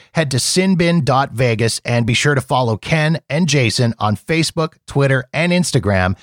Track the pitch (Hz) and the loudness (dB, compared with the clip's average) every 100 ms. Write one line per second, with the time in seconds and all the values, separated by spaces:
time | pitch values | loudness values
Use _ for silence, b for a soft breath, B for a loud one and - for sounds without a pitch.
0 | B - 147 127 - 180 190 175 170 170 | B -4 -2 -2 0 0 2 2 2 2
1 | 131 131 139 117 123 113 113 - - 120 | 2 0 0 0 0 0 -2 -2 -2 -2
2 | 113 110 147 139 - 135 120 107 - 160 | 0 0 0 0 0 0 0 -2 -2 0
3 | 151 165 - 143 170 143 117 - 117 - | 0 -2 -4 -2 0 2 0 0 -2 -2
4 | 107 104 - 165 160 - 156 _ - 139 | -2 -2 -2 -2 -2 -4 -6 _ -6 0
5 | 135 135 - 139 175 180 160 139 98 95 | 0 0 -4 -4 0 0 0 0 0 2
6 | 92 98 | 0 -2